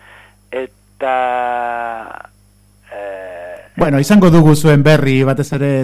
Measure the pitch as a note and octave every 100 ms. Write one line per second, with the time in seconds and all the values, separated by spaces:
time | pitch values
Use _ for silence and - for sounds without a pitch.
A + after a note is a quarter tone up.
0 | _ - _ _ _ B2+ C3 _ _ -
1 | C3+ B2+ B2+ B2 B2 B2 A#2+ A#2+ A#2 A2+
2 | - - - _ _ _ _ _ - G2+
3 | G2+ F#2+ F#2 F2 F2 - - - E3+ C#3
4 | D3 G#3 F#3 E3+ D#3 D3 D#3+ C#3+ C#3+ D3+
5 | C3+ C3 C3+ C3+ C#3 C#3 C#3 C3+